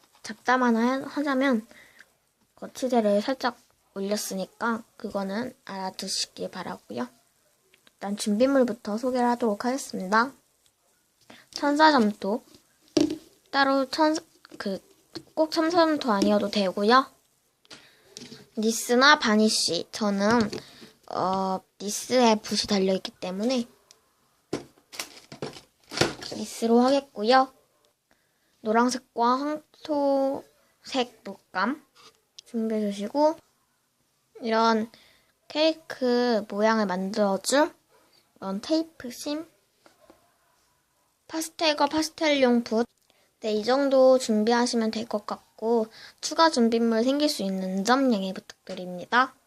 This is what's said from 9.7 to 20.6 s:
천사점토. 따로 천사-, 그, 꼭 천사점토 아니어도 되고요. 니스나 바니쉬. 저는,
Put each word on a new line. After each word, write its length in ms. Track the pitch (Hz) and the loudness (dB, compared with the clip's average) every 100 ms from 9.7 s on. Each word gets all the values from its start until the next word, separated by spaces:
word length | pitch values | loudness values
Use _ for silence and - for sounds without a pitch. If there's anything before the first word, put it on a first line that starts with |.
| 269 - 196 185 220 269 - _ _ _ _ _ _ _ _ - - _ | -6 -6 -10 0 0 0 -4 _ _ _ _ _ _ _ _ -20 -20 _
천사점토. 920 | - 285 294 311 277 208 - 190 240 - - _ _ _ - 294 - - _ _ | -4 0 4 6 6 2 -2 -4 -6 -8 -20 _ _ _ 0 0 -2 -14 _ _
따로 380 | 269 277 269 262 | 0 2 2 0
천사-, 340 | - 311 320 - _ - - | 2 2 0 -6 _ -18 -10
그, 200 | 202 190 - _ _ - - | -8 -8 -12 _ _ -20 -6
꼭 180 | - 311 | -2 0
천사점토 640 | 330 320 359 320 294 277 | 0 2 4 4 2 0
아니어도 380 | 202 202 208 202 | 2 4 2 0
되고요. 560 | 208 190 202 208 254 269 _ _ _ _ _ _ - - _ _ - - - - - | 0 -2 0 4 4 4 _ _ _ _ _ _ -20 -20 _ _ -20 -20 -20 -12 -4
니스나 600 | 220 226 - 247 277 302 | -2 -2 0 4 6 6
바니쉬. 680 | 240 214 220 - - 170 - | 4 4 4 2 -2 -4 -8
저는, 600 | - 208 196 208 240 208 - | -6 -4 0 2 2 0 -6